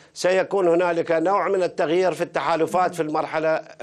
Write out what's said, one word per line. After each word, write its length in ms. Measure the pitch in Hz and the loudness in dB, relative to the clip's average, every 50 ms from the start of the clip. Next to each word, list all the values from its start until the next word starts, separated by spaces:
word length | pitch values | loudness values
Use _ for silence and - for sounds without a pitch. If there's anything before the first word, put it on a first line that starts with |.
| - - - | -20 -20 -8
سيكون 540 | - - 180 190 190 170 - 185 202 185 | -2 0 2 2 2 0 0 0 2 2
هنالك 440 | 170 165 170 180 175 170 165 139 - | 4 4 4 2 2 0 0 0 0
نوع 360 | 165 160 160 185 196 202 165 185 | 0 0 2 2 2 0 0 0
من 140 | 196 190 175 | 0 0 -2
التغيير 500 | 165 170 - 175 147 165 185 185 180 156 | -2 -2 -2 -2 0 0 2 2 0 0
في 100 | 156 170 | -2 -4
التحالفات 720 | - - 165 139 147 165 156 - - 208 220 180 175 180 | -4 -4 -4 -2 0 0 0 0 0 0 0 0 0 -2
في 60 | 170 | -4
المرحلة، 600 | 156 151 151 - 143 143 151 156 156 160 160 - - - - - | -4 -4 -2 -4 -4 -4 -4 -2 0 0 -2 -2 -4 -8 -14 -12